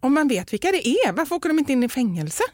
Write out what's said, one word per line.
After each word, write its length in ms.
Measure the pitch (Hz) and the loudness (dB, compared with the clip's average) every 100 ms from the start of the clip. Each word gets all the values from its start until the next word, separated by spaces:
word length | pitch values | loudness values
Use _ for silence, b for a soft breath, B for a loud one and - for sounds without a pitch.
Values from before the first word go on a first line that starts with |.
om 140 | 262 | 0
man 140 | 294 302 | 2 2
vet 240 | 208 180 | 0 -2
vilka 180 | 208 359 | -4 0
det 160 | 381 240 | 0 2
är, 240 | 349 240 | 2 2
varför 220 | 285 330 | 0 -2
åker 140 | 349 339 | -2 0
de 100 | 311 | 0
inte 140 | 285 | 2
in 100 | 262 | 2
i 60 | 240 | 0
fängelse? 540 | - 233 170 151 - 494 | 0 -2 -2 -4 -4 -4